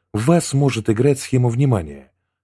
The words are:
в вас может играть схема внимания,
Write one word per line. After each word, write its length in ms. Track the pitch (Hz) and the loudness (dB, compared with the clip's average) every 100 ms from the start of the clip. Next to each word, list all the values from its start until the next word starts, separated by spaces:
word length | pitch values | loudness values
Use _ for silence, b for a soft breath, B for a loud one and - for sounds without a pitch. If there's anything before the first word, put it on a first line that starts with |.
| _ | _
в 120 | 107 123 | -4 2
вас 280 | 170 - | 2 2
может 340 | 139 143 113 104 | 0 0 0 -2
играть 320 | 107 139 131 | 0 2 0
схема 280 | - 131 123 | -2 0 0
внимания, 640 | 120 143 104 78 71 - _ _ _ | 2 0 0 -4 -14 -20 _ _ _